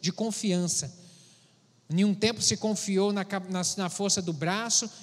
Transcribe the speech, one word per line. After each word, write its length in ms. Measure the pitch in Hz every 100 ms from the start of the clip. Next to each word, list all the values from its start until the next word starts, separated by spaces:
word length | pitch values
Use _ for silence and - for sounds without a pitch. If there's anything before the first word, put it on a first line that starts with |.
de 100 | 170
confiança. 840 | - 220 202 214 180 175 - 135 - - - - - _ _ _ _ -
Em 160 | 165
um 80 | 208
tempo 300 | 202 220 220
se 140 | - 214
confiou 560 | 220 208 202 190 202
na 120 | 202
cap-, 260 | 190 196 185
na, 120 | 185 175 -
na 120 | 180
força 320 | - 202 202
do 120 | 175
braço, 580 | 156 160 202 233 - 226 -